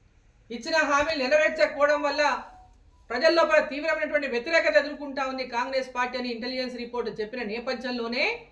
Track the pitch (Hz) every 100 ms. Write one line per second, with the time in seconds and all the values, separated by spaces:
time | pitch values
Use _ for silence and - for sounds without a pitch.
0 | _ _ _ _ - 233 320 320 285 285
1 | 294 311 254 302 311 - 294 277 294 294
2 | 294 285 294 240 - - - - _ _
3 | - 240 320 330 311 311 - 269 320 311
4 | 302 294 269 233 240 330 320 294 285 277
5 | 285 269 269 262 240 233 262 262 254 247
6 | 247 247 247 226 247 254 254 233 233 240
7 | 226 202 214 247 220 226 240 254 247 247
8 | 233 240 359 480 -